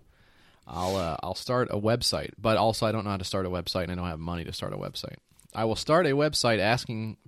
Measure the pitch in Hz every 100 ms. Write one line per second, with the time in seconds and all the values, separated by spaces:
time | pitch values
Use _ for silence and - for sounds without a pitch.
0 | _ _ _ _ - _ - 76 92 98
1 | 82 73 87 92 - 123 120 104 107 120
2 | - 87 71 - 110 107 110 110 113 110
3 | 104 98 92 98 92 90 85 92 87 90
4 | 90 80 82 85 82 92 98 - 95 -
5 | - - _ _ - 107 110 107 - 160
6 | 160 139 151 147 120 107 101 120 - 110
7 | 110 -